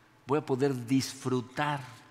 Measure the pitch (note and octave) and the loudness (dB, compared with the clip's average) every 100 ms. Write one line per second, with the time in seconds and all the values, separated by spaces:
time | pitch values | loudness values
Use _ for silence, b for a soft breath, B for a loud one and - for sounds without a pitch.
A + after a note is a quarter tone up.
0 | B B - D3 - C3 C#3+ B2+ A#2 C3+ | B B -2 0 2 2 2 0 2 2
1 | A#2+ - C3 B2+ A2+ - D3 C#3+ B2 A2+ | 2 -4 -2 0 0 -2 -2 -2 -6 -16
2 | - | -20